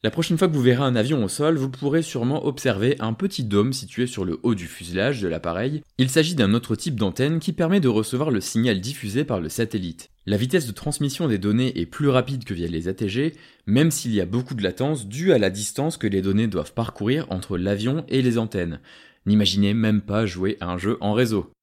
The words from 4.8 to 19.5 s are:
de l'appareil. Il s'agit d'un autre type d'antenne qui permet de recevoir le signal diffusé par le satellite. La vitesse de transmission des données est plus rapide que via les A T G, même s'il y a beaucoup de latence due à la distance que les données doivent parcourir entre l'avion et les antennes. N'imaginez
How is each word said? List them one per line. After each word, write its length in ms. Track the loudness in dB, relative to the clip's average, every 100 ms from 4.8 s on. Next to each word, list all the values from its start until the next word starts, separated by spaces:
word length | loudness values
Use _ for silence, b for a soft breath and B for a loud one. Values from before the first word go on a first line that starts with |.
| -6 -2 0 0
de 60 | -2
l'appareil. 560 | -2 -4 -2 -2 -4 -8 0
Il 120 | 2
s'agit 260 | 4 2 4
d'un 180 | 4
autre 220 | 4 0 -4
type 200 | -2 -2
d'antenne 440 | -2 0 0 0
qui 120 | -2
permet 280 | -2 2 4
de 80 | 4
recevoir 420 | 2 0 -2 0
le 100 | 0
signal 400 | 0 0 2 0
diffusé 440 | -2 -8 -4 -2
par 160 | -2 -2
le 80 | -4
satellite. 640 | -2 -2 -2 -4 -8 -18 _ -2
La 100 | 0
vitesse 300 | 2 0 0
de 60 |
transmission 540 | -6 -6 -2 -4 0 0
des 120 | 0
données 420 | 2 0 0 -2
est 60 | -6
plus 220 | 0 2
rapide 360 | 2 2 -6
que 100 | -6
via 140 | -6 -4
les 180 | -4 -4
A 60 |
T 140 | -4 -4
G, 240 | -2 -4 B B B
même 260 | 0 4 4
s'il 220 | 2 -2
y 80 | 0
a 60 | 0
beaucoup 280 | -2 -4
de 80 | -2
latence 460 | -2 -2 -2 -2 -6
due 240 | -4 4
à 60 | 4
la 120 | 4
distance 460 | 0 -6 -2 -4 -2
que 100 | -2
les 160 | 0
données 240 | 2 2 2
doivent 280 | -2 -4
parcourir 520 | -4 -6 -4 -2 -2 -2
entre 260 | -6 -4 -4
l'avion 480 | -2 0 -2 -4 -2
et 140 | 2
les 160 | 2 2
antennes. 420 | -2 -2 -4 -6 B B B B
N'imaginez 500 | 2 4 4